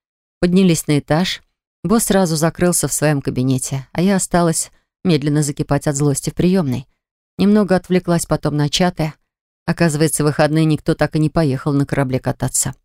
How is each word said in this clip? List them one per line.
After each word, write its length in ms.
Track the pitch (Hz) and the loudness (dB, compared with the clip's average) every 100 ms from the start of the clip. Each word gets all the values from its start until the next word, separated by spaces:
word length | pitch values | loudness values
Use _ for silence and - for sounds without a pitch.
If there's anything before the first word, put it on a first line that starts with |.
| _ _ _ _ | _ _ _ _
Поднялись 460 | 180 180 190 160 - | 0 4 4 2 0
на 120 | 147 | -2
этаж. 420 | - 156 185 - _ _ _ _ | 0 -2 -2 -6 _ _ _ _
Босс 220 | 170 226 - | -2 0 2
сразу 300 | 190 180 160 | 2 2 0
закрылся 520 | 165 - 180 170 143 | -2 0 0 0 -2
в 60 | |
своём 280 | - 151 143 | -2 0 0
кабинете, 640 | 135 123 127 131 - 135 131 | -2 -2 0 -2 -4 -8 -8
а 80 | - | -2
я 140 | 185 190 | 0 0
осталась 560 | - 175 170 165 - _ _ _ | 0 0 0 -2 -6 _ _ _
медленно 380 | 185 151 147 147 | 0 0 2 0
закипать 460 | 147 - 147 143 - | 0 -4 -2 -2 -2
от 80 | 139 | -2
злости 340 | 147 135 - | 0 -2 -4
в 60 | - | -2
приёмной. 520 | 175 190 143 123 - _ _ _ _ - | 0 2 0 -4 -8 _ _ _ _ -2
Немного 360 | 190 214 185 185 | 2 4 4 0
отвлеклась 500 | - 180 175 170 - | 0 0 0 -2 0
потом 300 | 151 151 147 | -4 -2 -2
на 120 | 147 | 0
чаты. 440 | - 180 180 156 - _ _ _ _ - | 0 0 -2 -6 -8 _ _ _ _ -6
Оказывается, 580 | - 170 147 160 - | 0 0 2 0 0
в 40 | 151 | 0
выходные 380 | 139 151 156 160 | 2 2 2 2
никто 280 | 151 - | 0 0
так 220 | 156 151 156 | -2 0 0
и 40 | |
не 120 | 156 | 0
поехал 420 | - 156 131 147 | 0 0 -2 -2
на 120 | 139 139 | 0 0
корабле 340 | - 135 127 | -2 -2 -2
кататься. 560 | 131 - 127 - 139 127 | -4 -6 -4 -4 -6 -8